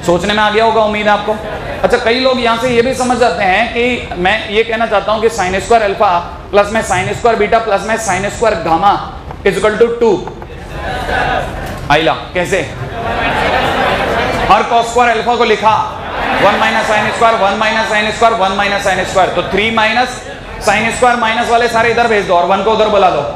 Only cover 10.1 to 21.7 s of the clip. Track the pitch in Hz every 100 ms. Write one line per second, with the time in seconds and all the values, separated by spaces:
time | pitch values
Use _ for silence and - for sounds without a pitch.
10.1 | 190 - - - - - - - - -
11.1 | - - - - - - - - 151 160
12.1 | 131 - 180 175 185 139 - - - -
13.1 | - - - - - - - - - -
14.1 | - - - - 202 220 233 233 240 240
15.1 | 220 208 240 233 214 208 - - - -
16.1 | - - - 190 214 220 220 220 214 220
17.1 | 208 226 226 190 202 214 220 220 214 214
18.1 | 208 226 226 190 202 202 196 202 185 180
19.1 | 185 170 180 170 190 220 226 220 226 254
20.1 | - - - - - - 208 226 220 247
21.1 | 240 226 226 233 233 240